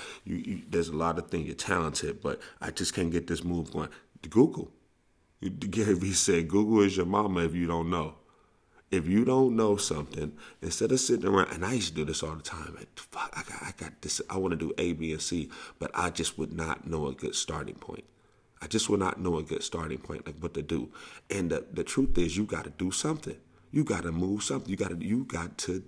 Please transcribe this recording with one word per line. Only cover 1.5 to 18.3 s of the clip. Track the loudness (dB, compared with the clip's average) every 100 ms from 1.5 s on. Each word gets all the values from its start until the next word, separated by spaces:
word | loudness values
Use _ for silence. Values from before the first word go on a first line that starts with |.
| -4
talented, | 0 2 2 -2 -4 -4
but | -4 -6 -10 -10
I | -8
just | -4 -2 0
can't | 0
get | 0 -2
this | -4
move | -2 -2 -2
going." | -4 -6 -8 _ -18 2
Google. | 6 6 4 -10 -14 _ _ _ _ _ -8 -6 -4 -4
Gary | 2 4
Vee | 4 4
said, | 2 4 4 4
"Google | 4 6 6
is | 6 4
your | 2
mama | 2 4 2
if | 2
you | 2 0
don't | 0 0
know." | 0 -2 -6 _ _ _ _ _ _ -2
If | 0 4
you | 4 6
don't | 6 6 6
know | 6 4
something, | 2 -2 -4 -6 -6 -8 -18 -10
instead | -6 0 2
of | 4
sitting | 4 2 4
around, | 4 4
and | 0 -2
I |
used | 0 -2
to | -2
do | -2
this | -2
all | -4 -6
the |
time, | -8 -10 -10 -12
and, | -16 -18
"Fuck, | -14 -8 -8 -8
I |
got, | -10 -10
I | -10 -10
got | -12 -8
this, | -6 -4 -4
I | -2
wanna | 0 0
do | -2 0
A, | 0
B, | 0 -2
and | -4
C," | -2 -2 -4 -10 -16 -10
but | -6 -2
I | -2
just | 0 -4 -2
would | -6
not | -4 -4 -4 -4
know | -2 -2
a |
good | -4 -4
starting | -4 -4 -4 -6 -12
point. | -12 -14 -14 _ _